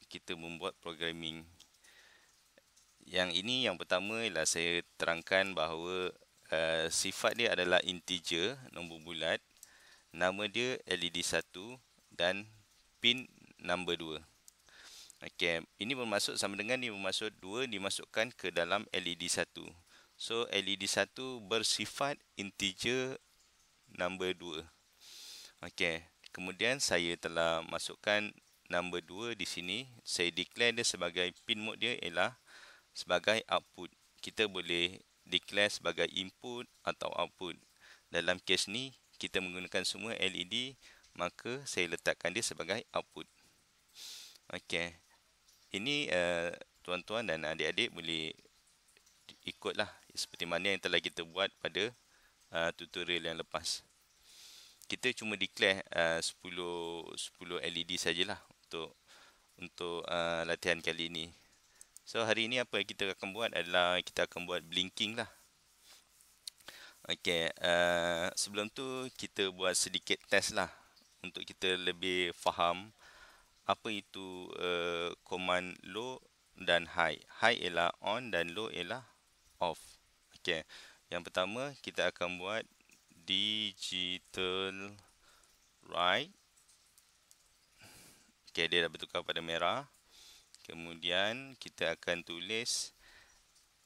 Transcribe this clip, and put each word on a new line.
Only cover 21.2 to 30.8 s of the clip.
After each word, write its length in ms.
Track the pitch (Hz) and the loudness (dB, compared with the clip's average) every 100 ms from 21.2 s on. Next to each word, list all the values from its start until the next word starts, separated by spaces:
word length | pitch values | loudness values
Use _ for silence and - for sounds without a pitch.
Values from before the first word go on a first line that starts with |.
| 131 123 98 | -8 -8 -2
bersifat 720 | 110 110 - - - 143 143 _ - | 2 2 2 -2 -2 -2 -2 _ -8
integer 800 | 98 - 101 92 117 127 127 135 - _ _ _ _ _ _ | -8 -2 -2 0 0 0 0 -6 -12 _ _ _ _ _ _
number 480 | 104 90 92 92 90 | -2 -2 0 0 -2
dua. 320 | 87 78 82 - _ _ - - - - - - | -6 -8 -10 -16 _ _ -20 -18 -16 -16 -18 -14
Okey, 400 | 87 - 87 82 85 _ - - | -10 0 2 2 -6 _ -16 -8
kemudian 400 | 92 92 110 139 | -8 0 2 2
saya 400 | - 90 85 85 | 4 4 4 0
telah 480 | 85 82 82 82 82 | 0 2 4 4 0
masukkan 640 | 82 - - - 104 104 - _ _ - | -4 -6 -2 2 2 2 -8 _ _ -2
number 320 | 87 90 90 | 0 2 -2
dua 320 | 82 90 117 | -4 -6 -6
di 160 | 110 - | -4 -4
sini. 400 | - 90 104 131 120 | -4 -4 -4 -6 -12
Saya 240 | - - 87 | -4 2 2
declare 480 | 90 82 - 120 | 2 -4 2 2
dia 80 | 117 | 4